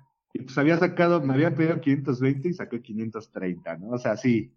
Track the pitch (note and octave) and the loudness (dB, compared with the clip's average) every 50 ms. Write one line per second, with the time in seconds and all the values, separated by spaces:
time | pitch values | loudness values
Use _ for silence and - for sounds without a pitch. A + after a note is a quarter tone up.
0 | _ _ _ _ _ _ - - B2+ - - D3 C#3 D#3 E3 E3 F#3 D3+ C3 F3 | _ _ _ _ _ _ -12 -12 -10 -4 0 2 4 4 4 4 2 2 2 4
1 | F3 E3+ F3 E3+ C#3+ C3+ C3 C3+ D#3 E3+ C#3+ C3+ D#3+ D#3+ E3+ E3 - C#3+ C#3 C#3+ | 4 4 4 2 2 2 2 2 2 2 2 2 2 2 0 0 2 0 0 0
2 | C3+ D3 B2+ B2 C3 C3+ C#3+ C#3 C3+ F3+ F3 - G#2+ - A#2 B2 - - G#2 A2 | 0 -2 0 0 2 0 0 0 -2 -4 -4 -6 -8 -8 -8 -10 -10 -8 -8 -6
3 | A2+ A2 G#2+ A2 G#2 - - G2+ F#2 F#2 F2 E2 - E2+ E2 D#2+ F#2+ A2 B2 B2 | -6 -6 -8 -10 -12 -12 -10 -6 -6 -6 -6 -6 -8 -10 -10 -10 -8 -6 -6 -4
4 | - A#2+ G#2+ G2 - B2+ A#2 G#2+ G#2 - _ | -2 -2 -2 0 2 2 2 2 0 -4 _